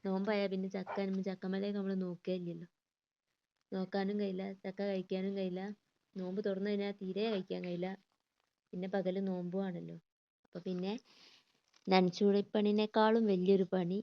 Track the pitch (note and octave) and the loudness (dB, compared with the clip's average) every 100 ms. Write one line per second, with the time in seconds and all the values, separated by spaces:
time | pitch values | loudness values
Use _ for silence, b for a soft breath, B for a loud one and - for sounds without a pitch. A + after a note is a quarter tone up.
0 | G3 F#3+ G3 G#3 G3 F#3+ F#3+ G3 F#3 G3+ | -2 -2 0 0 0 -2 -4 -6 -6 -4
1 | G3 F#3+ F#3+ F#3 F#3 F#3+ G3+ G3+ F#3+ F#3+ | -2 -2 -4 -6 -4 -4 -2 -4 -4 -2
2 | F3+ F3 - F#3 F3 E3 E3+ _ _ _ | -4 -6 -6 -4 -4 -10 -14 _ _ _
3 | _ _ _ _ _ _ _ F#3+ F#3 G3 | _ _ _ _ _ _ _ -6 -2 -2
4 | G3 G#3 G3 F#3 G3 G3 G3 F#3+ G3+ F#3+ | -2 -2 -2 -4 -6 -8 -10 -4 -2 -2
5 | F#3 F#3+ G3 G3 F#3 F3+ G3 G#3 _ _ | -2 -4 -2 -2 -4 -4 -8 -12 _ _
6 | _ F#3+ F#3 F#3+ G3+ F#3+ G3+ G#3 G3+ G3+ | _ -10 -6 -4 -2 -2 0 0 -2 -4
7 | F#3 F#3 A3+ G3 F#3+ F#3 F3+ F3 F#3 G3 | -6 -2 0 -2 -4 -6 -4 -4 -6 -8
8 | _ _ _ _ _ _ _ F#3 F#3+ G3 | _ _ _ _ _ _ _ -8 -2 0
9 | F#3 F#3 G3 F3+ F3 F#3 G3 F3 E3+ E3+ | 0 0 -2 -2 -2 -2 -2 -4 -10 -14
10 | _ _ _ _ _ F3+ F#3 F3+ F#3 A3+ | _ _ _ _ _ -10 -4 -4 -4 -6
11 | b b b b b b _ _ - F#3 | b b b b b b _ _ 4 6
12 | F3+ - G3+ G3+ G3+ G#3+ G#3 G#3 G#3+ A3 | 6 4 4 4 2 2 4 4 2 4
13 | A3 A3+ G#3+ F#3+ F#3 G3 F3+ F#3 F3 G3 | 6 6 4 4 6 6 4 2 0 -2